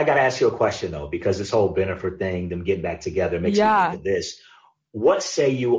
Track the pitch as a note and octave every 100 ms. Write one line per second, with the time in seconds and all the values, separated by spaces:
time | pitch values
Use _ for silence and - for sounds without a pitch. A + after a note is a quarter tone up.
0 | D3+ C#3 C3 - A#2 - G#2+ - F2+ D#2
1 | D2 E2+ G#2 F#2+ G2 A2+ G2 F2+ F#2+ F2
2 | F#2 - F#2+ F2+ F2+ F2 F2 F#2 E2+ E2+
3 | F2+ E2+ E2+ F2 - G3+ G#3+ G#3+ F3 F#3
4 | G2 F#2 - - - - _ _ _ G#2+
5 | C3 G3 - - C#3 B2+ B2